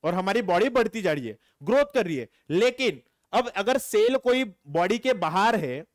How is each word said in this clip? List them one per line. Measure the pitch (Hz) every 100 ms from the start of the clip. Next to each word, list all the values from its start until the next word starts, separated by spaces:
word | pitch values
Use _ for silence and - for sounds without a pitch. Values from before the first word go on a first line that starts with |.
और | 156
हमारी | 180 190 214
बॉडी | 196 180 247
बढ़ती | 254 226 226
जा | 185
रही | 151 117
है, | 104 _ _
ग्रोथ | 147 254 285
कर | 262 185
रही | 147
है। | 110 _ _
लेकिन | 160 240 247 254 139 _ _ _
अब | 208 240
अगर | 196 202 262
सेल | - 214 226 262
कोई | 247 254 247 - 147
बॉडी | 151 180 226
के | 254
बाहर | 233 170 175 214 226
है | 147 127 165